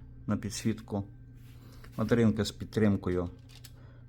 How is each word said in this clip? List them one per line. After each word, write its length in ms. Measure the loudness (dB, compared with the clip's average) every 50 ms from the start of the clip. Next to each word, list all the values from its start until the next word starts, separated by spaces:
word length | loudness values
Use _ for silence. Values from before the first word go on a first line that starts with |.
| -8 -14 -16 -8 -2
на 100 | -2 0
підсвітку. 680 | 0 -2 -4 -4 -2 0 0 0 -2 -4 -4 -4 -4 -4 -4 -10 -18 -18 -18 -18 -18 -18 -18 -18 -18 -18 -18 -18 -18 -16 -8 -4
Материнка 480 | -2 2 4 6 6 6 6 6 4 0
з 60 | -2
підтримкою 800 | -4 -8 -8 -4 2 4 4 6 4 4 2 0 0 0 0 -2 -4 -10 -16 -20 -20 -20 -18 -18 -18 -20 -20 -20 -20 -20 -18